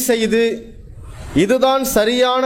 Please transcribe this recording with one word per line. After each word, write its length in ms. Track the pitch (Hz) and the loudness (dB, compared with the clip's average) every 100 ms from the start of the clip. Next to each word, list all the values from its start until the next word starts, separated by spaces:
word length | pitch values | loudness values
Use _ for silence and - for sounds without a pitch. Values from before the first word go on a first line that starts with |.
| 254 | 0
செய்து, 380 | 233 220 226 233 226 - - - - - - - 139 | 0 2 0 0 -2 -10 -20 -20 -18 -18 -16 -6 0
இதுதான் 400 | 196 254 262 269 254 220 | 2 2 2 2 0 0
சரியான 480 | 214 247 254 254 | 2 2 2 2